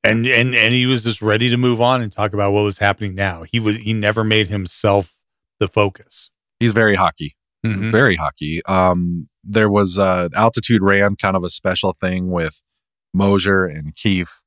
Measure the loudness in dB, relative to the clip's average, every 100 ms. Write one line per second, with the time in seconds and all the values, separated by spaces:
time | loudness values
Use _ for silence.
0 | 2 0 2 2 2 2 2 2 2 0
1 | -2 -2 -2 0 0 2 2 2 2 2
2 | -2 -4 -4 0 0 2 0 0 -2 0
3 | -6 -4 -4 -4 -6 -2 -2 -2 -4 -2
4 | 0 0 0 0 0 -4 -6 -2 2 2
5 | 0 _ _ _ _ _ -2 0 0 -2
6 | -18 -18 -18 _ _ _ 0 2 2 2
7 | 0 -2 -14 _ _ _ -6 -4 0 2
8 | 2 0 -4 -6 -8 -6 -2 2 2 2
9 | -2 -6 -10 _ -4 0 2 2 2 2
10 | 0 0 -2 0 0 0 0 2 4 4
11 | 2 0 -2 -2 -2 -4 -4 -2 -4 -4
12 | -4 -4 -4 -4 -6 -8 _ _ _ _
13 | _ 0 2 2 2 0 0 -6 -12 -4
14 | -2 0 -4 -12